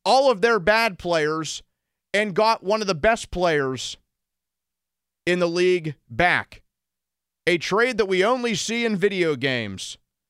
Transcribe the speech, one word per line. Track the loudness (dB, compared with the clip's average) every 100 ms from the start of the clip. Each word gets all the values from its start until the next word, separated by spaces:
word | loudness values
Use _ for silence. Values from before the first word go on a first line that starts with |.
all | 2 4 4
of | 4
their | 2 2
bad | 2 2 2 -2
players | -2 0 0 -2 -6 -10 -14 _ _ _ _
and | -2 -2
got | 2 2 2
one | 0 -2
of | -2
the | 0
best | 0 0 -2
players | -2 0 2 0 -4 -10 -14 _ _ _ _ _ _ _ _ _ _ _ _ -2
in | 0
the | 0
league | 2 2 0 -2 -10 -8
back. | 0 2 2 -4 -14 _ _ _ _ _ _ _ _ -2
A | -2
trade | -2 0 0 0
that | -2
we | 0 0
only | 0 -2 -4
see | -4 -2
in | -2 0
video | 0 0 -2 -2
games. | -2 -4 -6 -10 -14 -16 _ _